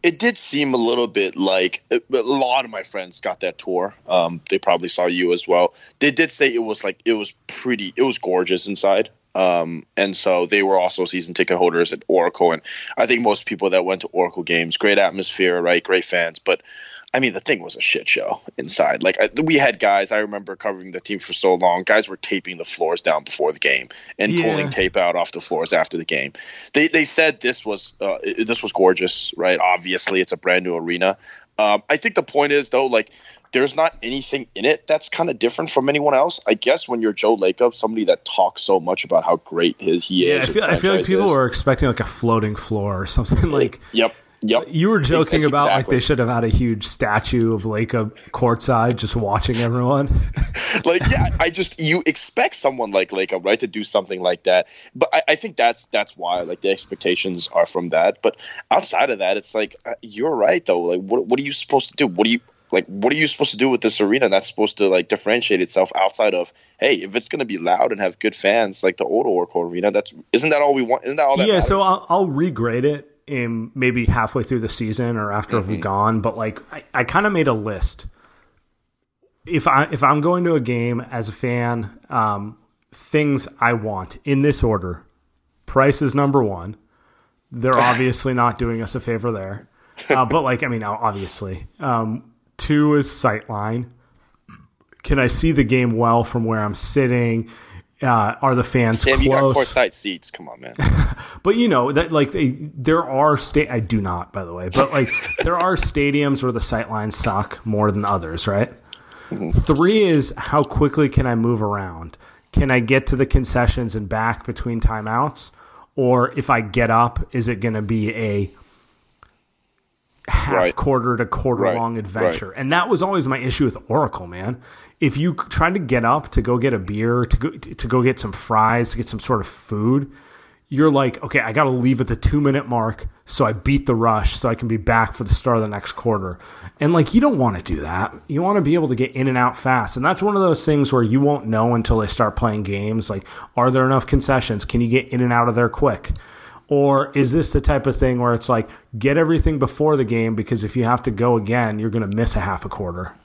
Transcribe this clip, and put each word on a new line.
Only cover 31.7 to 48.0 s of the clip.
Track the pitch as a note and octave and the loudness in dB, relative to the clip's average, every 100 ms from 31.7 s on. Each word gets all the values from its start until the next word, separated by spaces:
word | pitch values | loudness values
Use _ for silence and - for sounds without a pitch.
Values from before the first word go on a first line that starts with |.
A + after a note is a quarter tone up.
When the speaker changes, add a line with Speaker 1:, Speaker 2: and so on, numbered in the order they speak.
| G#2 - | 2 0
Speaker 1:
I | D3+ | -2
think | A3+ F3+ | 0 -2
the | |
point | C#3+ D3 C#3+ | 0 0 2
is, | C#3+ C3 | 2 2
though, | C3 C3+ | 0 2
like, | A2+ A2 - - - _ | 0 0 -12 -20 -20 _
there's | B2+ C#3 C#3 | 0 0 2
not | D#3+ - | 0 -2
anything | A#2 C3+ - C3+ A#2+ - | -8 -8 -6 -8 -8 -2
in | |
it | A#2+ D3+ - | 0 0 0
that's | D#3 - | -2 -2
kinda | - E3 | -4 -4
different | B2+ A#2 - E3 | 0 -2 -2 -2
from | C#3+ C3 | 0 0
anyone | D3 D3 | 0 2
else. | C3+ D#3+ - - | 2 0 -2 -2
I | |
guess | A2 - - - | 0 2 0 -2
when | A#2+ | -2
you're | A2 | -2
Joe | G2+ G#2+ A2 | 2 0 2
Lacob, | F#2+ - B2 - | 0 2 0 0
somebody | A2 A2 F#2 | -4 0 0
that | F2 | 0
talks | - - F2+ - | 0 0 0 -2
so | - F#2+ | 0 0
much | E2+ F#2+ | 0 -4
about | E2 E2 E2 | 0 0 2
how | E2+ | -2
great | - E2+ E2+ - | -2 0 0 0
his, | E2+ F2 - | -2 -2 0
he | F#2 F2 | 0 2
Speaker 2:
Yeah, | F2 | 2
I | |
Speaker 1:
is, | - | 0
his | G#3+ | 0
Speaker 2:
feel, | |
I | G3+ | 0
feel | |
like | E3 | 0
Speaker 1:
franchise | F#3 F#3+ F3 | 2 0 0
Speaker 2:
people | F#3+ G3 | 2 2
Speaker 1:
is. | |
Speaker 2:
were | C#3 B2+ | 2 0
expecting, | - - B2+ C3+ | 0 0 2 0
like, | A#2 | 0
a | G#2 | -6
floating | - A#2 A2+ G#2+ G#2 | -2 0 2 0 -6
floor | - G#2+ G2+ F#2+ | -6 -4 -4 -4
or | F#2+ | -2
something | - A2 - E3+ | -2 0 0 2
<laughs> | |
like | C#3+ - - - | 2 0 -2 -4
Speaker 1:
Yep, | - - - _ _ | 0 0 -2 _ _
yep. | - A2+ B2+ | 0 0 0
Speaker 2:
You | D#3+ F#3+ | 0 2
were | A3 | 2
Speaker 1:
Ex-, | C3 | 4
Speaker 2:
joking | E3 D#3 D#3+ | 2 4 2
Speaker 1:
ex-, | D3+ | 2
Speaker 2:
about, | C#3+ D3 | 2 2
like, | A2 | 2
Speaker 1:
exactly. | B2+ B2+ | 2 0
Speaker 2:
they | |
should | - C3+ | 2 2
have | A#2 | 2
had | A#2+ A2+ | 0 2
a | |
huge | - B2 G#2+ - | 2 2 -2 -6
statue | - A2 G#2+ - B2 A2+ | -4 0 0 0 0 2
of | A2 | 0
Lacob | G#2+ G#2+ A2 A#2+ | -2 -4 -2 -2